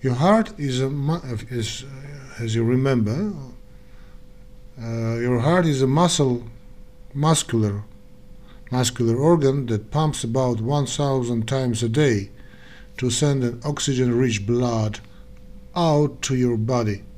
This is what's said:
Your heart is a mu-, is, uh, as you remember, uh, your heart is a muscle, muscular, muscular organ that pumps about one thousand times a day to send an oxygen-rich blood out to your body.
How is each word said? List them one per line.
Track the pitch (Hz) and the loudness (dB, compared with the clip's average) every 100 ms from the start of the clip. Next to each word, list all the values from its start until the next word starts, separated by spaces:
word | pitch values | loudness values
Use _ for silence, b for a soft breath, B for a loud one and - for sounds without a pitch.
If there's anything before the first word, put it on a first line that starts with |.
Your | 135 123 | 0 2
heart | 165 220 214 - | 6 6 4 -4
is | 143 127 | -2 0
a | 135 | -2
mu-, | 143 139 170 147 113 107 | -2 -2 -2 -4 -8 -6
is, | 123 110 - | -4 -4 -6
uh, | 135 - - - - - | -12 -14 -14 -16 -16 -8
as | 117 110 | -2 0
you | |
remember, | 117 127 135 127 104 127 208 175 131 - - b b b b b b - - - - - | 2 4 4 2 2 0 -2 -4 -12 -16 -18 b b b b b b -20 -20 -18 -18 -12
uh, | 113 117 113 117 | -8 -4 -2 0
your | 120 123 | 2 2
heart | 123 180 170 | 4 4 4
is | 139 | 4
a | 135 | 4
muscle, | 143 175 - 139 120 117 - - - - - - | 4 4 4 2 2 -4 -16 -18 -18 -20 -20 -12
muscular, | 139 151 160 - 117 107 101 104 - - - - - B B B | 0 2 2 2 2 2 0 -8 -18 -20 -20 -20 -18 B B B
muscular | 127 123 - 117 117 | 0 0 0 0 4
organ | 151 170 139 139 120 | 4 6 4 2 0
that | 110 - | -2 -2
pumps | 147 156 143 | 0 0 0
about | 120 120 127 117 | -2 0 0 0
one | 110 147 135 | 0 0 0
thousand | - 143 135 120 117 110 | -2 0 0 0 -2 0
times | 135 131 113 | 0 0 0
a | 117 | 0
day | 113 147 107 98 B B B B B B - | 2 4 2 -2 B B B B B B -4
to | 127 | -2
send | 117 147 139 | 2 2 2
an | 120 117 | 0 -2
oxygen-rich | 143 143 - 127 123 120 131 107 101 | -6 -4 -2 2 2 4 2 0 0
blood | 120 123 113 107 107 B B B B - - - - | 0 2 0 0 -4 B B B B -18 -18 -8 0
out | 170 147 147 - | 4 4 2 0
to | - 131 | -2 2
your | 123 117 | 2 2
body. | 110 123 110 98 - | 2 0 0 -4 -8